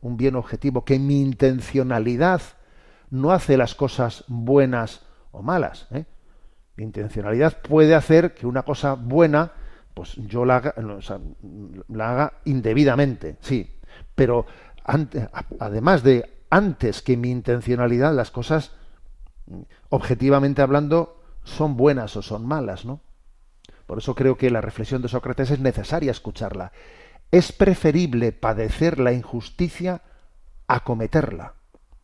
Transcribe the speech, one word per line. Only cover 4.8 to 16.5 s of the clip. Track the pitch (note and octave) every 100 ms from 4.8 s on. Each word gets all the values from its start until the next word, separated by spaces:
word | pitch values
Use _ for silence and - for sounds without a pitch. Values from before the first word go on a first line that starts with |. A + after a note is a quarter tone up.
| A2+ - - - -
o | -
malas, | A2 F3+ C3+ - -
¿eh? | C#3 D#3+ - - - - _ _ -
Mi |
intencionalidad | A2 G#2 G#2+ A2 G2+ A#2 D#3 -
puede | - D#3 D#3
hacer | D#3+ - D#3+ E3+
que | - A#2+
una | B2+
cosa | C#3 C#3 C#3+
buena, | C3+ A#2+ C#3 D#3+ D3 E3+ - - - -
pues | - -
yo | - G#2+ A#2+ B2
la | B2+
haga, | C3+ -
no, | A2 G2+
o |
sea, | - G2 - - - G#2 G2+ F#2 -
la | A2 A2
haga | B2 D3 - D3
indebidamente, | C3 A2 A#2+ C#3 B2 C#3 A2+ D#2 -
sí, | - B2+ - - - - -
pero | - B2+ A#2+ - - - -
ante-, | - D3 C#3+ - G#2+
a-, | - - -
además | G#2+ G#2+ C#3+ F3
de | B2+ B2 - -
antes | -